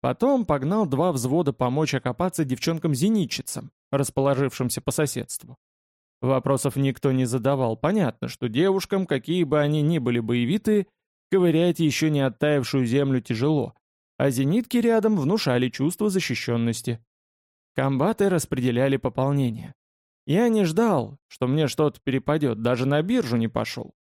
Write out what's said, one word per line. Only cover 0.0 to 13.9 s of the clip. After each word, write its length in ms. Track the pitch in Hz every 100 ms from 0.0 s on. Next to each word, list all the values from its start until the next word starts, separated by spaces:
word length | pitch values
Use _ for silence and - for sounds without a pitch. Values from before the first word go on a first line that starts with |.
Потом 420 | 127 127 254 277
погнал 400 | 202 143 135 208
два 280 | 190 131 175
взвода 420 | 139 123 156 151
помочь 400 | 127 127 135 156
окопаться 500 | 135 - 120 180 -
девчонкам-зенитчицам, 1300 | 147 123 - 165 165 135 180 220 156 - - - - _ _
расположившимся 920 | 139 139 - 135 135 135 - 123 -
по 80 | -
соседству. 680 | 135 151 - 117 - - 127 _ _ _ _ _ _
Вопросов 560 | 123 135 131 139 143 135
никто 360 | 139 127 143
не 120 | 131
задавал. 540 | 127 127 117 139 123 113
Понятно, 500 | 151 214 151 - 123
что 220 | - 127
девушкам, 560 | 110 190 190 - 196 185
какие 380 | 139 - 175
бы 140 | 160 151
они 220 | 147 151
ни 160 | 147 170
были 240 | 123 120
боевитые, 680 | 113 123 120 202 - 214 190 _ _ _ _
ковырять 500 | 190 180 160 175 170
ещё 280 | 160 - 160
не 120 | 147
оттаившую 640 | 135 113 151 147 123 139
землю 380 | 123 127 139 131
тяжело, 520 | - 110 135 151 113 - _